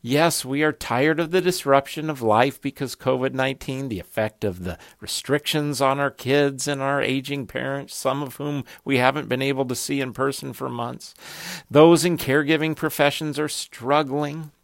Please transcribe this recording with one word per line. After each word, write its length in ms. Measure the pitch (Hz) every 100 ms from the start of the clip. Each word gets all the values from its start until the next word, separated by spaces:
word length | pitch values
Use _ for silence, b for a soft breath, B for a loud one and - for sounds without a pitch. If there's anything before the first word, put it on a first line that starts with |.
Yes, 420 | 117 139 165 -
we 180 | 127 139
are 100 | 156
tired 460 | 151 - 117 147 156
of 120 | 165
the 100 | 185
disruption 680 | 180 180 139 139 135 - 156
of 100 | 143
life 400 | 113 104 131 -
because 340 | 139 - 135
covid 380 | - - 131 131
nineteen, 560 | 131 131 135 - 131 135
the 120 | 101
effect 440 | - - 107 _
of 200 | 107 90
the 120 | 90 87 B B
restrictions 800 | 104 - - 147 - 156 147 139
on 180 | 139 139
our 120 | 143
kids 580 | - 123 143 143 135 143
and 140 | 139
our 180 | 135 139
aging 460 | - 131 135 143 120
parents, 500 | 131 131 139 135 -
some 260 | 135 135
of 140 | 143 -
whom 300 | 147 147 - B
we 140 | - 135
haven't 320 | 123 139 131
been 100 | 127
able 240 | 135 135
to 100 | 131
see 280 | 123 - 139
in 100 | 131
person 400 | 117 139 135 139
for 160 | 127 135
months. 460 | 120 120 131 - - B B B B B
Those 340 | 139 160 170
in 140 | 165 165
caregiving 580 | - 139 143 156 156 156
professions 600 | 156 - 143 - 156 139
are 100 | 139
struggling. 1000 | - - - 120 143 147 139 147 156 156 _